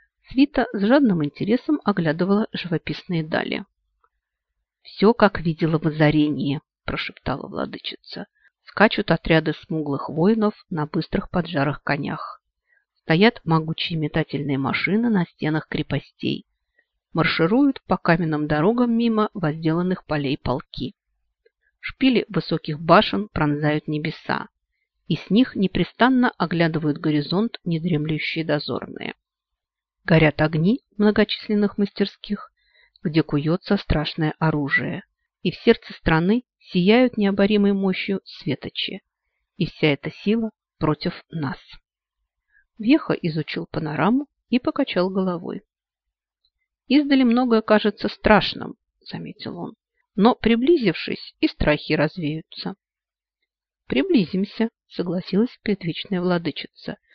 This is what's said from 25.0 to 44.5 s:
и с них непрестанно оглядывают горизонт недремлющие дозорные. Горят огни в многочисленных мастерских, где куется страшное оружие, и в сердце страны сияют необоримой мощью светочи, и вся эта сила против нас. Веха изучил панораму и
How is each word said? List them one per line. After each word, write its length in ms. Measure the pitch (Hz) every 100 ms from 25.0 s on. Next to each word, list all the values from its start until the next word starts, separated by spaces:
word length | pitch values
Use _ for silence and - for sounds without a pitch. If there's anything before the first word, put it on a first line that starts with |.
| -
и 40 | 165
с 120 | -
них 280 | 202 262 -
непрестанно 760 | 190 - 175 - 247 254 247 -
оглядывают 580 | 160 170 165 160 160 147
горизонт 600 | 156 151 143 175 226 -
недремлющие 840 | - 165 170 151 151 151 - 160 160
дозорные. 680 | 151 - 117 - - - - _ _ _ _ _ _ _ _
Горят 360 | - 160 156 -
огни 400 | 156 160 170 247 - -
в 40 |
многочисленных 760 | 208 208 208 - - 208 202 -
мастерских, 760 | 202 - 196 - - 208 - _ _ _ _ _
где 200 | 180 156
куется 540 | - 147 151 175 - 202
страшное 580 | - 160 147 - 156 -
оружие, 640 | 160 151 139 - - - - _ _ _
и 80 | -
в 60 | -
сердце 360 | - 233 -
страны 520 | 208 - 160 175 233 - _
сияют 600 | - 185 180 226 254 240
необоримой 560 | 202 196 202 208 202
мощью 480 | 196 190 185 - 196
светочи, 800 | - - - - - - - 196 - _ _ _ _ -
и 80 | 175
вся 220 | - 156
эта 220 | 139 156
сила 400 | - 196 226 220 - _ _
против 440 | 156 151 180 - -
нас. 300 | 165 147 - - - _ _ _ _ _ _ _ _ _ -
Веха 340 | 214 302 -
изучил 540 | - 170 156 147 - 170
панораму 640 | 151 151 151 175 254 294 _
и 100 | _